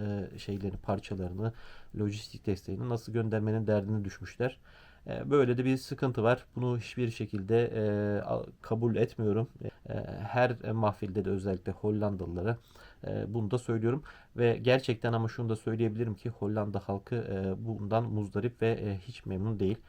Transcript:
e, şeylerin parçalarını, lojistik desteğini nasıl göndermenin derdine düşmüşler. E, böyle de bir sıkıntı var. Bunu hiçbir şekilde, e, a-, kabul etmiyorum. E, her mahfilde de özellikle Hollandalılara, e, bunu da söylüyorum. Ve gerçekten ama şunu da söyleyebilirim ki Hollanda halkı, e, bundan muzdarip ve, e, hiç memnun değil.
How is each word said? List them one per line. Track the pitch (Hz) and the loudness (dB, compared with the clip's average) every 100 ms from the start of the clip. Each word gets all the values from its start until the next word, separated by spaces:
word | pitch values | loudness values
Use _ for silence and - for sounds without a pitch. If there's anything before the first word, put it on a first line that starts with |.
e, | 104 101 90 - | -2 -2 -4 -8
şeylerin | - 98 98 92 | -6 -4 -2 -2
parçalarını, | - 101 - 95 87 92 113 - - - - - | -2 -2 -2 -4 -4 -2 -2 -4 -12 -16 -8 -2
lojistik | 104 104 - - - | -2 -2 -8 -6 -4
desteğini | 92 - 95 123 | -2 -4 -4 -2
nasıl | 117 - | -4 -2
göndermenin | 113 110 110 107 110 107 | -2 0 2 2 2 2
derdine | 104 98 110 | 2 2 0
düşmüşler. | 98 - 95 - 127 - - - - - - | -2 -6 -10 -4 -4 -4 -20 -20 -20 -16 -8
E, | 117 135 | -6 2
böyle | 143 123 123 | 4 6 4
de | |
bir | 127 131 | 2 0
sıkıntı | - 135 135 120 | -2 -2 0 4
var. | 113 127 - 123 | 4 4 0 -2
Bunu | 123 120 | 0 -2
hiçbir | - - 117 | -4 -2 -2
şekilde, | - 107 104 95 113 120 | -2 -4 -4 2 4 4
e, | 110 107 104 104 104 | 2 2 2 2 0
a-, | 117 120 - - | 0 -4 -4 -10
kabul | - 113 117 104 | -4 0 2 4
etmiyorum. | 113 - 107 104 120 - 104 - - | 2 2 2 2 0 -6 -12 -10 -8
E, | 107 - - 110 | -6 -6 -8 -2
her | 123 123 120 110 | 2 4 2 -2
mahfilde | 113 107 - 101 101 | 2 2 0 -2 0
de | 95 | 0
özellikle | 98 98 92 - | 0 0 -2 -4
Hollandalılara, | 92 107 107 104 95 85 87 101 117 - - - - - | -2 0 0 0 -2 -4 -2 -2 -2 -6 -20 -20 -12 -6
e, | 104 101 | -4 -2
bunu | 113 104 | -2 0
da | 123 | 0
söylüyorum. | 120 113 113 151 - - - - | 0 0 2 0 -4 -18 -8 2
Ve | 120 113 | 4 4
gerçekten | 117 131 131 113 117 | 6 4 4 0 0
ama | 113 113 | 2 0
şunu | - 113 | -2 -2
da | 110 | -2
söyleyebilirim | 110 110 113 110 113 | 0 2 2 0 -2
ki | 101 120 | -4 -6
Hollanda | - 104 107 104 98 - | -4 -2 0 0 -2 -2
halkı, | 98 - | -4 -2
e, | 120 - 95 95 95 113 | -4 -2 -2 -2 -2 -4
bundan | 107 101 110 | -4 0 2
muzdarip | 120 107 101 101 120 - | 2 0 -2 -2 -2 0
ve, | 113 | 0
e, | 117 104 98 | 2 -2 -4
hiç | 107 - - | -8 -10 -6
memnun | 95 107 104 | -2 0 2
değil. | 95 - | 2 0